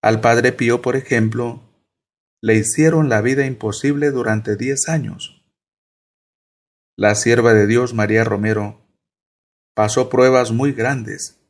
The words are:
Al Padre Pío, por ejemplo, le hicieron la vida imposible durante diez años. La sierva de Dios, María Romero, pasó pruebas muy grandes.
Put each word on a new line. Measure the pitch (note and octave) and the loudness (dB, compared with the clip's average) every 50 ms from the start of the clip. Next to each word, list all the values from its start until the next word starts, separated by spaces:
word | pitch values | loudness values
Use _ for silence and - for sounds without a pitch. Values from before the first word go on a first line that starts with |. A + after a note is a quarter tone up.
Al | - G#2+ A2 A2 | 0 0 0 2
Padre | A2 A#2+ A#2 A#2 A#2 B2 | 2 2 2 4 2 2
Pío, | A#2+ - B2+ A#2 A#2 A#2+ | 0 0 0 0 0 0
por | - B2+ B2 C3+ | 0 -2 -4 -4
ejemplo, | C3 - C3+ A#2 A2 A2 A2+ A#2 A#2+ A#2+ A#2+ B2 - _ _ _ _ _ _ _ _ _ _ _ _ _ _ _ | -4 -2 0 0 0 0 -2 -4 -8 -8 -10 -14 -20 _ _ _ _ _ _ _ _ _ _ _ _ _ _ _
le | - A2 A2 | 0 2 2
hicieron | A2 G#2+ - - - D#3 D#3+ D#3+ D#3+ D#3 C#3 | 2 2 0 0 2 2 4 4 2 2 2
la | A#2+ G#2+ | 2 0
vida | G#2 B2 C3+ C#3 C#3 | 0 0 0 0 -2
imposible | C3+ C3 - - A2 G2+ - - C#3 D3 C#3+ D3 D3 | -2 -4 -6 -6 -6 -6 -4 -2 -2 -2 0 0 -2
durante | C3+ B2+ A#2 A2+ A2 A2 A2 - G#2+ G2+ | -2 -2 -2 -2 -2 -2 -2 -4 -4 -4
diez | A#2+ C3 C#3 C3+ - - | -4 -6 -4 -4 -4 -2
años. | D#3+ D#3 B2+ G#2 - F#2 - - _ _ _ _ _ _ _ _ _ _ _ _ _ _ _ _ _ _ _ _ _ _ _ _ _ _ _ _ _ _ _ _ _ - | -2 -4 -4 -6 -10 -12 -16 -20 _ _ _ _ _ _ _ _ _ _ _ _ _ _ _ _ _ _ _ _ _ _ _ _ _ _ _ _ _ _ _ _ _ 0
La | G2+ G#2 G#2+ | 2 2 2
sierva | G#2+ - A2+ A#2 A#2+ A2+ A#2 A2+ | 2 2 2 2 4 4 6 6
de | G#2+ G#2 | 6 4
Dios, | G#2 A2+ A#2+ B2+ A#2+ A#2 | 4 2 0 0 -2 -2
María | A2+ G#2+ G2+ A2 A2 A2+ | -4 -2 0 0 0 0
Romero, | A2 G#2+ G2+ G#2 A2 A2 G#2+ G#2 G#2 G#2+ _ _ _ _ _ _ _ _ _ _ _ _ _ _ _ _ _ _ _ _ | 0 -2 -4 -2 -2 -2 -4 -4 -8 -12 _ _ _ _ _ _ _ _ _ _ _ _ _ _ _ _ _ _ _ _
pasó | - G#2+ G#2 - - B2+ B2+ | -2 -2 0 0 -2 -2 0
pruebas | - B2+ B2+ B2+ C3 B2+ B2 A2 | 2 4 4 4 4 2 2 0
muy | A2+ A2+ C3+ C#3+ C3+ | -2 -2 -2 -2 -2
grandes. | B2 A2+ B2 C#3 C3 A2+ A2 G2 - - - _ _ _ _ | -2 -4 -4 -4 -4 -6 -10 -12 -12 -12 -16 _ _ _ _